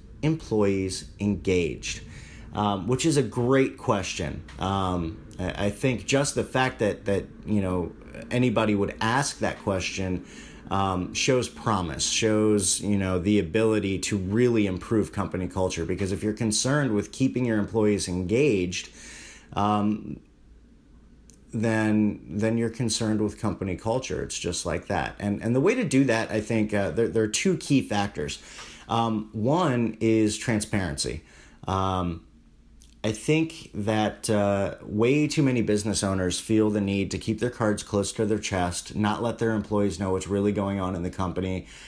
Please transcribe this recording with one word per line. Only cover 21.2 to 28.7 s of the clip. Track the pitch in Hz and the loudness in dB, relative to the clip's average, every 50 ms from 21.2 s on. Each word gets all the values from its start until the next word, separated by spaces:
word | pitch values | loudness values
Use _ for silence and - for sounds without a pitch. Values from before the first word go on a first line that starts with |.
| - - - - - - - | -20 -20 -20 -20 -14 -8 -4
then, | 113 110 117 113 110 110 107 107 107 107 104 101 - - - | 0 0 2 2 4 4 4 4 4 4 2 0 -2 -8 -8
then | 78 104 110 113 113 | -2 0 0 2 2
you're | 113 117 113 | 2 0 -2
concerned | 113 - 127 110 - - 117 107 107 104 | -2 -2 -2 -2 0 0 0 0 0 0
with | 107 101 - - | 0 -2 -2 -4
company | - 104 87 - 98 95 87 | -4 -4 -4 -2 -4 -4 -4
culture. | 82 - 113 113 135 - - 78 69 67 | -4 -2 -2 -2 -2 -2 -4 -6 -6 -6
It's | - - - | -6 -6 -6
just | - 87 82 - - | -4 -4 -4 -4 -4
like | 85 78 90 - | -4 -4 -4 -4
that. | - 98 82 65 55 - - | -2 -2 -2 -2 -4 -6 -4
And, | 101 104 101 - | -2 -2 -2 -2
and | - 113 120 | 0 0 2
the | 131 | 2
way | 143 196 226 | 2 2 2
to | 262 220 | 2 0
do | 147 131 135 139 | 2 4 4 4
that, | 120 110 113 110 - | 4 2 2 0 0
I | 104 110 | -2 -2
think, | 107 - 117 110 107 104 104 | 0 0 0 0 2 2 0
uh, | 104 98 85 | 0 0 0
there, | 76 107 117 - | 0 0 0 2
there | - 113 110 | 2 2 0
are | |
two | 107 110 - - 190 180 | 2 0 0 2 2 0
key | - - - 147 131 | 0 2 2 2 2
factors. | - - 104 104 101 98 - - 76 71 - - - - - - - - | 2 2 0 -2 -2 -2 -4 -6 -6 -6 -6 -10 -14 -16 -18 -16 -16 -16